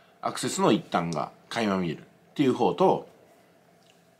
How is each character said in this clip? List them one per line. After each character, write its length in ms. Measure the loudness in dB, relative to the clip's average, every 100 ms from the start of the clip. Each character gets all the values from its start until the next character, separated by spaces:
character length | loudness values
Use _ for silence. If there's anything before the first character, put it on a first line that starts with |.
| _ _
ア 100 | -8
ク 80 | -6
セ 100 | -6
ス 100 | 0
の 120 | 2
一 180 | 2 0
端 240 | -4 -2
が 180 | -4 -6 -10 -10
垣 180 | -4 -2
間 100 | 0
見 120 | -2
え 60 | -6
る 40 |
っ 40 | -12 _ _
て 80 | -2
い 60 | 0
う 60 |
方 200 | 2 0
と、 360 | 4 2 2 -4 -20 _ _ _ _ _ _ _ _ _ _